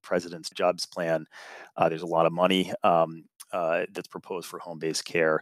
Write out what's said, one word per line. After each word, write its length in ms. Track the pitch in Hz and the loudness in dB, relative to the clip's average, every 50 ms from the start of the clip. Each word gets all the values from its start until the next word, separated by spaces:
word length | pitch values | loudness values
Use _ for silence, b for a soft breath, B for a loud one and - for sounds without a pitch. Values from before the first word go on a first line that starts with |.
| - | -6
president's 480 | - 95 90 87 85 87 82 82 - | -2 -2 -2 -2 -4 -8 -12 -12 -10
jobs 340 | - - 92 90 87 85 - | -4 0 2 2 2 0 -4
plan, 400 | - - 95 87 82 82 80 78 B B B B B B B B B B | -8 -6 -4 -2 0 0 -2 -2 B B B B B B B B B B
uh, 140 | - 87 82 | 0 2 2
there's 140 | 82 80 90 | 2 -2 -4
a 40 | 85 | 0
lot 200 | 82 82 82 82 | 2 4 4 4
of 40 | |
money, 400 | 82 87 90 92 95 92 90 87 - - - | 4 4 4 4 4 4 2 0 -2 0 2
um, 420 | 98 85 82 82 80 80 80 - _ _ - - - | 4 4 4 4 2 -2 -6 -16 _ _ -20 -16 -8
uh, 340 | - 92 85 80 82 90 90 - | -6 -4 0 0 0 0 -2 -4
that's 160 | 190 180 175 - | -6 -10 -10 -10
proposed 400 | - 90 - - 101 85 82 - | -12 -14 -10 -8 -8 -8 -8 -10
for 120 | - 82 | -12 -12
home-based 460 | - 87 85 78 80 80 78 - - | -12 -12 -10 -6 -4 -4 -4 -4 -6
care. 360 | - - 87 80 80 80 - | -2 0 2 4 4 4 2